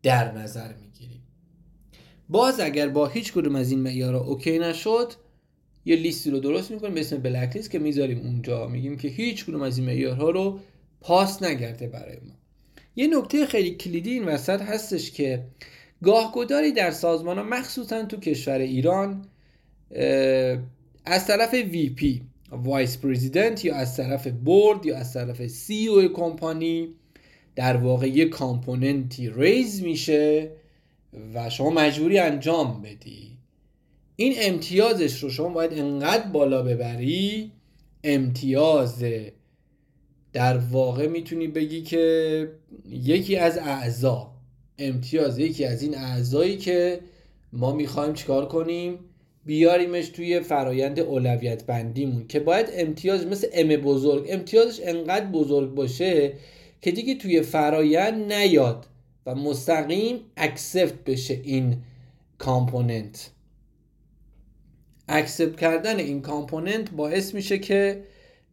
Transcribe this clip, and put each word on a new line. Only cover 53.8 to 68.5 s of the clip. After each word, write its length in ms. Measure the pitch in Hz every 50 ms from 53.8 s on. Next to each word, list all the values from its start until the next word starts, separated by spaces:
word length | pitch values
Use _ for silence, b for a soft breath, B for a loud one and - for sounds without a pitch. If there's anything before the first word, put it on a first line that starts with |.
| 139 139 139 135 135 147 143 143 143 -
امتیازش 520 | 190 190 175 - 214 226 233 240 220 - -
انقدر 420 | 180 170 170 165 156 185 208 208
بزرگ 480 | 196 180 160 151 135 143 143 139 131 135
باشه 580 | 139 135 123 127 - 180 190 180 156 143 139 139 B B B B B B B B B
که 100 | - 180
دیگه 240 | 175 220 226 262 262
توی 280 | 269 - 190 170 160
فرایند 920 | 147 - - 156 151 147 156 156 156 151 156 165 190 220 226 220 214 208
نیاد 540 | 208 208 202 190 170 143 131 120 117 - - - - - _ _ _ _ _
و 80 | 127 127
مستقیم 840 | 135 143 147 139 127 - - 165 156 147 143 170 196 220 233 247 233 - - _
اکسپت 680 | 165 160 151 - - - - - 185 180 147 - - -
بشه 360 | - 131 131 - - 131 123 -
این 320 | 143 135 131 131 123 123 B B B B B B B B B B B _ _
کامپوننت. 920 | - 131 127 127 123 123 123 123 123 117 117 113 104 101 - - - - _ _ _ _ _ _ _ _ _ _ _ _ _ _ _ _ _ _ _ - _ - - - _ _ _ _ _ _ _ _ _ _ _ -
اکسپت 480 | 156 156 156 156 - - 165 160 160
کردن 420 | - 165 165 165 165 165 220 220 196
این 240 | 160 143 143 139
کامپوننت 680 | 135 147 151 147 139 - 160 156 165 190 208 226 220 -
باعث 440 | 170 151 151 151 165 196 196 196 208
می‌شه 240 | 202 190 - 202 190
که 460 | 196 - 196 196 202 196 196 202 B B B B B B B B B B